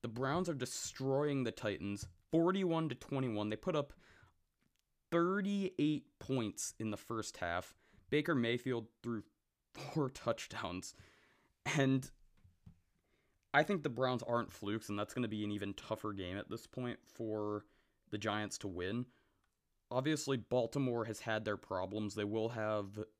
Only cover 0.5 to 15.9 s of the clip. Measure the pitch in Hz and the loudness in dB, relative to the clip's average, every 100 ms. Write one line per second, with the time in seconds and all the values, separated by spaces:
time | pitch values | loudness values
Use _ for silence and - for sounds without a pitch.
0.5 | 143 123 - - - 131 135 147 139 120 | -2 -4 -4 -8 -4 2 4 4 2 0
1.5 | - 110 95 101 101 - - _ 165 170 | 0 -2 0 -2 -4 -6 -14 _ 4 6
2.5 | 190 185 160 160 127 - 139 131 104 104 | 4 2 2 0 -4 -4 0 2 2 0
3.5 | 107 - 156 139 - - - - _ _ | 0 0 0 0 -8 -20 -20 -20 _ _
4.5 | _ _ _ _ _ _ 170 175 196 202 | _ _ _ _ _ _ 2 4 2 2
5.5 | 202 196 - 147 151 - _ - 131 107 | 0 0 2 2 2 -4 _ -2 0 0
6.5 | - - - 110 104 - 113 104 - 85 | -2 -8 -4 -4 -4 -4 -4 -4 -4 -2
7.5 | 87 - - _ - - 147 156 147 117 | -2 -4 -16 _ -20 0 0 4 2 4
8.5 | 120 131 120 110 _ 120 113 - _ _ | 2 0 -2 -4 _ -4 -4 -6 _ _
9.5 | _ _ - 135 160 135 - - 113 - | _ _ -12 -4 0 0 0 -2 -2 -4
10.5 | - 92 90 - - - - _ _ _ | -6 -4 -4 -6 -14 -20 -20 _ _ _
11.5 | _ - 147 135 135 131 - - _ - | _ 0 4 6 4 0 -14 -20 _ -20
12.5 | _ - - _ _ _ _ _ _ _ | _ -20 -20 _ _ _ _ _ _ _
13.5 | 143 156 196 147 120 127 123 127 120 113 | 4 6 2 0 0 0 0 0 0 0
14.5 | - 202 110 - 101 107 - 117 107 104 | -4 -2 -2 -2 -4 -2 -2 -2 0 -2
15.5 | 104 101 95 - | -2 -4 -6 -6